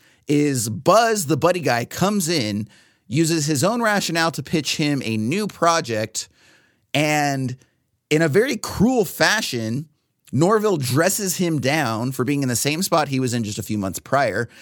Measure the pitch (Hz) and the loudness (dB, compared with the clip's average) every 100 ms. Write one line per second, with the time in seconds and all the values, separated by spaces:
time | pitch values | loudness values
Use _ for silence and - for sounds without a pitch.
0 | _ _ - 147 147 135 110 110 156 196 | _ _ -2 2 2 0 -4 -2 2 4
1 | 233 214 143 151 160 180 143 120 120 - | 4 0 0 2 2 2 0 0 -2 -2
2 | 185 208 156 170 107 104 107 - _ _ | 0 0 0 -2 -2 -4 -6 -12 _ _
3 | - 135 165 165 143 147 165 240 226 208 | -4 0 0 0 0 0 0 0 0 0
4 | 180 165 165 - 139 160 143 - 147 143 | 0 0 0 -2 -4 -2 -2 -2 0 0
5 | 110 110 110 180 208 - 165 165 139 110 | -2 -2 0 -2 -4 0 2 2 0 -4
6 | 110 - - _ _ _ _ _ _ 139 | -4 -6 -12 _ _ _ _ _ _ -2
7 | 151 151 143 139 131 131 _ _ _ _ | 0 0 0 -2 -4 -8 _ _ _ _
8 | - 156 165 143 254 262 - - 220 254 | -2 2 4 2 2 -2 -4 2 2 4
9 | 190 - 160 214 - 123 110 120 156 _ | 0 2 2 2 -2 -4 -4 -4 -6 _
10 | _ _ _ 127 170 220 208 175 127 135 | _ _ _ 2 4 4 2 0 0 2
11 | 170 196 196 - 175 156 123 156 135 110 | 2 0 -2 -2 0 0 0 0 0 -2
12 | 123 131 127 143 135 117 143 156 190 165 | -4 -2 -2 0 0 -2 -2 -2 0 0
13 | 139 131 127 120 107 104 107 107 95 85 | 0 0 0 -2 -4 -6 -6 -4 -4 -6
14 | - 135 131 98 117 - | -2 0 0 -2 -6 -10